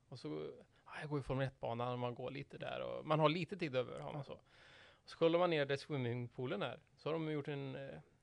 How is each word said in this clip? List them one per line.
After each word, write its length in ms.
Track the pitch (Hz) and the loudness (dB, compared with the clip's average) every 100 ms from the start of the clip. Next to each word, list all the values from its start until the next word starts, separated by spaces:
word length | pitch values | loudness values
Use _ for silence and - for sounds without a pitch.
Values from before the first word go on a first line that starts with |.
| _ | _
och 100 | 131 | -10
så, 320 | 151 156 151 - - - - | -6 -4 -6 -10 -18 -20 -14
ja, 60 | - | -10
jag 80 | 151 | -2
går 100 | 147 | -2
i 40 | |
Formel 240 | 127 131 135 | 0 0 0
ett-banan 460 | - 123 117 123 | 0 -2 0 0
och 60 | 123 | 0
man 160 | 123 120 | -2 -2
går 160 | 127 | -6
lite 260 | 135 139 - | -6 -10 -8
där 240 | 135 123 | -6 -4
och 240 | 123 120 143 | -2 -4 2
man 140 | 156 | 6
har 100 | 156 | 6
lite 280 | 170 160 190 | 6 0 -2
tid 180 | 165 127 | 0 0
över, 240 | 117 120 | 0 -4
har 140 | 147 | -6
man 100 | 147 | -8
så. 100 | - | -8
Och 760 | - - - - - - - - | -12 -14 -20 -20 -20 -20 -20 -18
så 80 | - | 2
kollar 220 | 165 170 | 4 6
man 100 | 180 | 6
ner 160 | 156 139 | 4 4
där 120 | 135 | 0
swimmingpoolen 840 | - 143 120 123 120 - 127 196 | 0 0 2 0 -4 -4 -4 -2
är, 180 | 139 117 - _ | -2 -4 -14 _
så 140 | - | -2
har 40 | |
de 180 | 165 156 | 0 0
gjort 160 | 151 143 | -2 -2
en, 280 | 143 139 139 | -4 -4 -6
eh, 240 | 139 151 - _ | -8 -12 -16 _